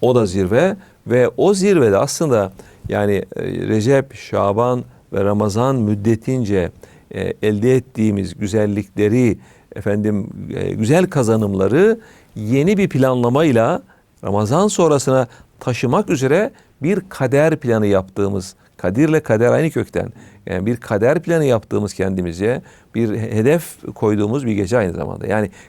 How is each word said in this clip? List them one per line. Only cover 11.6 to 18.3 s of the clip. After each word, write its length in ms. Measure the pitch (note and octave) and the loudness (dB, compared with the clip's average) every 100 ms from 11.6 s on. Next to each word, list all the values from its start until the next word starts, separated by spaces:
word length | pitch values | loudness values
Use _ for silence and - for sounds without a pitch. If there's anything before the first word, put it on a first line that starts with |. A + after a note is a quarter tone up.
| F#2+ C3 G#3 A3+ - - _ - | 2 4 2 0 -8 -20 _ -10
yeni 420 | G#2+ C3+ D#3+ G#3 | -2 0 2 2
bir 120 | F#3 | 0
planlamayla 920 | C3 C3 B2+ A#2+ C3 E3 A#2 A#2 F3 - _ _ _ | 2 2 2 2 2 4 4 2 -2 -6 _ _ _
Ramazan 440 | - G2+ G#2 D3+ G#3 | -4 -2 0 2 0
sonrasına 600 | - E3 C#3+ C3+ C3 A#2+ - _ _ | 2 2 2 2 0 0 -8 _ _
taşımak 500 | - A#2+ B2 E3 G#3 | -6 -4 0 0 0
üzere 420 | D#3 C3 D#3+ A#3 - _ _ | -2 2 0 0 -8 _ _
bir 180 | D3 G3+ - | -2 -2 -4
kader 460 | - C3 C#3 D#3+ D#3 | -6 0 2 2 0
planı 320 | B2 A2 G#2 | 0 2 4
yaptığımız, 680 | F#2+ F#2 - G2 | 2 0 -4 -2